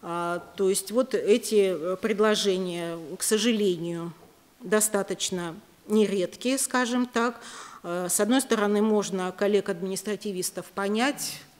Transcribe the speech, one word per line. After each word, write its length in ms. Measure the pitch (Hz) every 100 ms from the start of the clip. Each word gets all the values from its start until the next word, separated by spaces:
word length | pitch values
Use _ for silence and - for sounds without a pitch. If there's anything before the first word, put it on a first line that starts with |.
А, 380 | 180 170 175 175 - -
то 120 | 190
есть 220 | 196 -
вот 240 | 220 262
эти, 580 | 202 151 240 240 214 196
э, 240 | 170 165 185
предложения, 1000 | - 202 214 214 202 185 185 170 170 170 156 180
к 60 |
сожалению, 880 | - 214 226 220 208 175 170 170 165 - - _ _ _
достаточно 920 | 226 214 214 202 190 180 - 185 175 165 - _ -
нередкие, 720 | 214 202 196 175 - 247 262
скажем 480 | - 247 240 247 247
так. 340 | 233 233 240 - - - -
Э, 240 | 175 175 180
с 80 | -
одной 220 | 208 262
стороны, 420 | 269 220 208 208
можно 480 | 220 208 180 185 185
коллег-административистов 1400 | 185 202 208 196 180 190 190 - 202 208 185 175 - 175
понять 680 | - 196 214 262 285 - - -